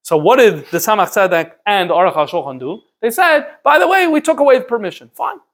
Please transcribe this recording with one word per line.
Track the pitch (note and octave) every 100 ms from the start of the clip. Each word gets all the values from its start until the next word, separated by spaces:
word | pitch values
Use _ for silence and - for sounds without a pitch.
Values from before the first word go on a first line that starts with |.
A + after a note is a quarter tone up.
So | - D#3+
what | D#3+ C4
did | A#3 D#3 C3+
the | E3
Tzemach | A3 G#3+ F3+
Tzedek | G#3+ F#3+ E3+ D#3+ _ G#3
and | G3+ F3
Aruch | E3 F#3 D#3
HaShulchan | D3 F3 C#3 C3
do? | B2+ G#3 _ _
They | A#3
said, | A#3 F4 D4+ C#4+ -
"By | C#4 D4+
the | D#4+
way, | F#4+ F4
we | D4+
took | D#4 D#4+
away | C#4+ B3+
the | B3+
permission." | A#3 F#3+ - A#2+
Fine. | - B2 F#4 _